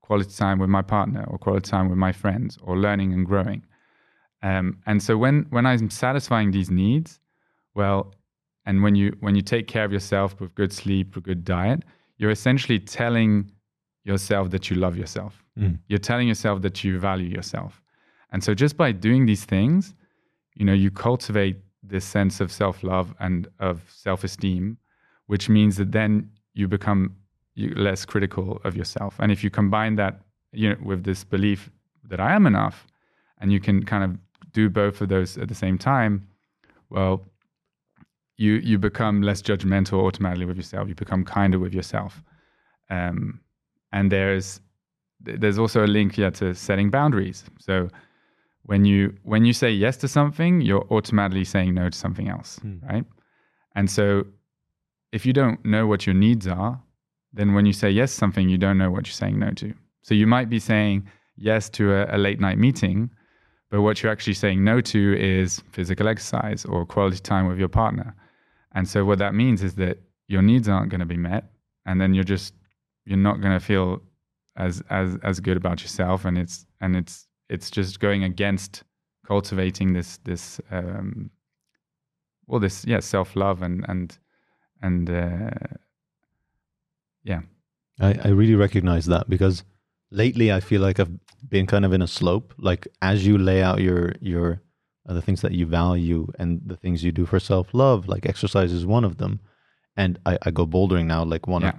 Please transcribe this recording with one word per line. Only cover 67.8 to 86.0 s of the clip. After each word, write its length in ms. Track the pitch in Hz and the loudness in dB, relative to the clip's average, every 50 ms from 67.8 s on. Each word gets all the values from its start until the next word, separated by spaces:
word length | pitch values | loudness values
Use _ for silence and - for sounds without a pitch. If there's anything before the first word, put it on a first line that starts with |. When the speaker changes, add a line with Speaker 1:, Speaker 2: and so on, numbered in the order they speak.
| 113 110 - - - - - _ _ _ _ _ _ _ _ _ _ _ | 2 2 -2 -4 -8 -10 -14 _ _ _ _ _ _ _ _ _ _ _
Speaker 1:
And 160 | - 98 92 92 | -4 -4 -4 0
so 160 | - 107 98 | 0 0 2
what 140 | 101 101 92 | 2 2 2
that 160 | 101 101 98 | 0 0 0
means 280 | 104 120 131 117 92 | 2 2 2 2 0
is 120 | 98 92 85 | 0 -4 -2
that 220 | 98 92 90 - - _ _ _ _ _ - | -2 -4 -4 -4 -8 _ _ _ _ _ -2
your 140 | 98 92 | 2 4
needs 260 | 95 104 120 127 110 104 | 6 6 6 4 4 2
aren't 220 | 98 95 104 95 | 2 0 0 -2
gonna 160 | 95 90 87 | -4 -4 -4
be 100 | 85 87 | -4 -4
met, 280 | 85 87 85 92 113 - - _ _ _ _ _ _ _ | -4 -4 -2 -4 -4 -6 -10 _ _ _ _ _ _ _
and 160 | 95 92 92 | -2 0 2
then 140 | 95 95 95 | 2 4 4
you're 100 | 95 95 | 2 2
just, 300 | 95 98 92 - - - _ _ _ _ _ _ _ _ _ _ | 0 -2 -4 -4 -10 -18 _ _ _ _ _ _ _ _ _ _
you're 120 | 98 98 | -2 0
not 240 | 95 98 101 101 95 | 2 2 2 0 0
gonna 200 | 98 95 95 90 | 0 0 0 0
feel 420 | 90 - 104 95 92 90 92 92 - _ _ _ _ _ _ _ _ _ _ | 0 0 0 0 0 0 -4 -6 -10 _ _ _ _ _ _ _ _ _ _
as, 260 | - 92 90 87 95 - - | -6 -4 -4 -4 -6 -6 -4
as, 260 | 95 95 95 92 90 - | -2 -2 -2 -2 -4 -4
as 180 | - 104 92 90 | -4 -4 -4 -2
good 160 | 92 92 92 | -2 -2 -2
about 260 | 87 90 90 87 85 | 0 -2 -2 -4 -6
yourself. 420 | - - - - 92 90 92 92 92 | -8 -8 -6 -4 -2 -2 -2 -2 -2
And 120 | 92 90 90 | -2 -2 -2
it's, 280 | 87 85 - - - _ _ _ | -4 -6 -10 -16 -20 _ _ _
and 160 | 95 95 90 | -4 -2 -2
it's, 300 | 90 82 - - - - _ _ _ _ - | -2 -2 -6 -12 -20 -20 _ _ _ _ -10
it's 220 | 107 90 - - | -10 -10 -10 -6
just 300 | - 104 95 92 92 - | -4 -4 -4 -4 -4 -2
going 240 | - 101 101 98 95 | 0 0 0 0 -2
against 580 | 92 90 104 101 101 98 92 98 - - - - _ _ _ _ _ _ _ _ | -2 -2 -2 -2 -2 -2 -4 -6 -12 -18 -20 -20 _ _ _ _ _ _ _ _
cultivating 640 | - 101 101 95 - 101 95 92 92 92 - 98 95 | -2 -2 -2 -2 -2 -4 -2 -2 -2 -2 -2 0 0
this, 260 | 90 90 80 - - - - | 0 -2 -4 -8 -14 -14 -10
this, 360 | - 90 85 - - - - - - | -10 -10 -10 -10 -14 -16 -18 -14 -10
um, 600 | 95 90 90 90 92 101 95 98 98 - - - - _ _ _ _ _ _ _ _ _ _ _ _ _ _ _ _ _ _ _ _ _ _ | -10 -8 -8 -8 -8 -8 -10 -10 -10 -12 -14 -14 -18 _ _ _ _ _ _ _ _ _ _ _ _ _ _ _ _ _ _ _ _ _ _
well, 140 | - 123 117 | -6 -2 -2
this, 240 | 101 95 95 - - | -2 -2 -4 -6 -4
yeah, 160 | 113 117 95 | -2 -2 -2
self-love 640 | - - - 98 92 - - 98 98 98 95 90 | -2 -2 -2 -2 -2 -2 -4 -2 -2 -2 -2 -2
and, 220 | 92 87 90 90 90 - | -4 -6 -6 -6 -6 -6
and, 300 | 95 92 90 85 - _ _ _ _ _ _ _ _ _ _ _ _ _ | -6 -6 -8 -8 -12 _ _ _ _ _ _ _ _ _ _ _ _ _
and, 280 | - 95 90 90 85 87 | -4 -2 0 0 -2 -2
uh, 400 | 87 87 87 87 87 87 110 117 - - - - - - _ _ _ _ | -2 -2 -2 -4 -4 -6 -6 -8 -8 -10 -10 -12 -14 -18 _ _ _ _